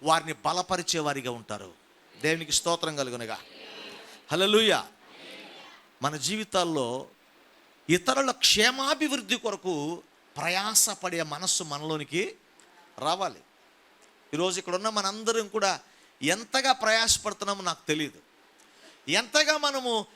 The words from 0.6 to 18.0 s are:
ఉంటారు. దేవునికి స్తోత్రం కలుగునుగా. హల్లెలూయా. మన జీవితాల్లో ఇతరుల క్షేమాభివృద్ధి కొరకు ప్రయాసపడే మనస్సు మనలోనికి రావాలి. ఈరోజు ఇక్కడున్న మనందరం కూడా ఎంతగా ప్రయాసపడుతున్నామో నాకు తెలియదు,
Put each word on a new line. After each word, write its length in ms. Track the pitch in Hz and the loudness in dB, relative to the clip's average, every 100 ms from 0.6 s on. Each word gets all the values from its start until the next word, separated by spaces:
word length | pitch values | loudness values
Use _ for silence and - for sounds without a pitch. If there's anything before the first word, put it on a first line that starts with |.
| 180 185 170 170 147 139 127 | 0 -2 0 0 0 -2 -4
ఉంటారు. 420 | 120 113 104 95 82 _ _ _ - | -8 -8 -10 -10 -18 _ _ _ -4
దేవునికి 300 | 151 165 160 | -2 0 0
స్తోత్రం 440 | 147 175 170 160 147 | -2 0 0 -2 -4
కలుగునుగా. 440 | 135 120 113 107 - - - - - - - - - | -4 -4 -8 -10 -12 -20 -18 -16 -16 -18 -20 -18 -4
హల్లెలూయా. 540 | 165 196 214 220 156 90 - - - - - - - - - _ - | 0 4 6 6 2 0 -12 -20 -20 -18 -18 -18 -18 -20 -20 _ -4
మన 160 | 131 151 | -4 -2
జీవితాల్లో 880 | 131 214 214 196 170 156 120 127 139 - _ _ _ _ _ _ - | -4 -4 -2 0 2 0 0 -4 -8 -18 _ _ _ _ _ _ 0
ఇతరుల 420 | 175 214 262 269 | 2 4 2 2
క్షేమాభివృద్ధి 1080 | 247 - - 220 262 269 302 302 285 202 240 | 2 4 6 4 4 0 0 0 0 0 -2
కొరకు 680 | 233 190 180 160 143 170 - _ _ - | -2 -4 -2 -2 -2 -6 -10 _ _ -6
ప్రయాసపడే 840 | 156 180 208 214 - 196 185 170 | -2 0 2 2 2 0 -4 -2
మనస్సు 400 | 156 147 185 - | -4 -4 -2 -2
మనలోనికి 720 | 165 143 156 156 147 156 220 - _ _ - - - - | -2 -4 -2 -4 -4 -4 -4 -6 _ _ -20 -20 -20 -6
రావాలి. 400 | 147 185 185 101 - _ _ _ _ _ _ _ - | -2 0 -2 -8 -20 _ _ _ _ _ _ _ -8
ఈరోజు 260 | 147 180 185 | -2 0 -2
ఇక్కడున్న 300 | 180 180 214 | -4 -2 -2
మనందరం 580 | 214 196 208 220 226 208 | -2 -2 -2 -2 -2 -2
కూడా 320 | 214 196 165 - _ - - | 0 0 0 -6 _ -20 -4
ఎంతగా 500 | 135 185 226 262 269 | -2 -2 0 0 2
ప్రయాసపడుతున్నామో 880 | 262 220 220 226 - 208 196 196 202 | 2 4 2 4 2 0 -6 -4 -4
నాకు 260 | 180 160 - | -4 -4 -2
తెలియదు, 320 | 151 | -2